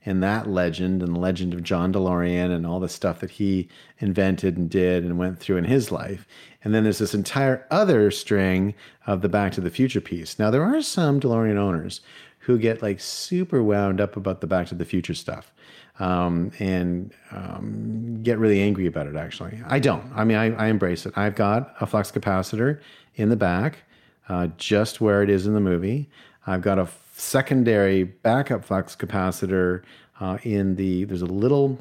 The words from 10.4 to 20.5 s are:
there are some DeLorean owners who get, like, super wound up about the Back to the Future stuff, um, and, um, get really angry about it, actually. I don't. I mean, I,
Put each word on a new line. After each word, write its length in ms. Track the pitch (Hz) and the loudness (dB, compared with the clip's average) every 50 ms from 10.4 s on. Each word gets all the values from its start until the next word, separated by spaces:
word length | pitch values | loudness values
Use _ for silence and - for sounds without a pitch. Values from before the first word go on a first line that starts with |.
| 107 107 | 0 2
there 120 | 117 135 160 | 2 2 2
are 180 | 208 277 320 294 | 2 0 0 -2
some 360 | - - 190 170 147 143 143 | -2 -2 0 2 2 2 2
DeLorean 380 | 135 127 113 113 113 110 104 | 2 0 0 2 2 2 0
owners 440 | 101 101 98 90 80 78 95 - - _ - - - - - _ _ | 0 0 0 -2 -2 -4 -8 -12 -14 _ -20 -20 -20 -20 -20 _ _
who 200 | - - 123 113 | 0 0 0 2
get, 240 | 110 113 113 113 117 | 2 0 0 0 -2
like, 160 | 104 98 92 | -4 -4 -4
super 640 | - - - - - - 185 180 185 175 - 131 113 | -8 -12 -10 -10 -8 -4 -2 -4 -2 0 0 0 2
wound 360 | 104 104 101 101 98 95 95 | 2 2 2 2 2 2 0
up 160 | 104 98 - | -2 -2 -2
about 240 | 104 98 98 92 - | -6 -4 -4 -4 -4
the 80 | - | -2
Back 200 | 82 95 92 87 | -2 0 -2 -2
to 80 | - 87 | -2 -6
the 100 | 87 85 | -8 -6
Future 300 | - - 92 85 - 85 | -2 -2 -4 -2 -2 -8
stuff, 360 | - - - 80 - - _ _ _ - - - - - _ _ - | -8 -8 -10 -12 -12 -14 _ _ _ -20 -20 -20 -20 -20 _ _ -6
um, 520 | 98 92 90 90 90 87 87 85 87 101 - - | -2 0 0 2 2 2 0 0 -2 -2 -4 -4
and, 520 | 104 95 92 90 90 87 87 87 92 104 - _ _ - | -2 -2 0 0 0 0 -2 -4 -6 -10 -16 _ _ -16
um, 880 | 101 95 92 90 85 92 101 107 107 107 110 110 110 113 117 117 117 110 | -14 -14 -12 -12 -12 -10 -10 -8 -8 -8 -8 -6 -6 -6 -6 -8 -8 -4
get 160 | 113 120 117 | 0 0 2
really 240 | 107 113 110 104 98 | 4 6 6 6 6
angry 240 | 98 104 101 95 92 | 6 4 2 2 0
about 220 | 87 78 80 73 | 0 0 -2 -6
it, 80 | 71 73 | -4 -6
actually. 440 | 78 78 - - - - 90 107 110 120 | -6 -8 -8 -10 -12 -12 -12 -12 -12 -4
I 140 | - 127 139 | 0 0 2
don't. 260 | 131 139 92 - - - - | 4 2 2 0 -4 -8 -2
I 80 | 107 110 | 0 2
mean, 140 | 113 110 | 4 4
I, 160 | 107 113 110 | 4 4 2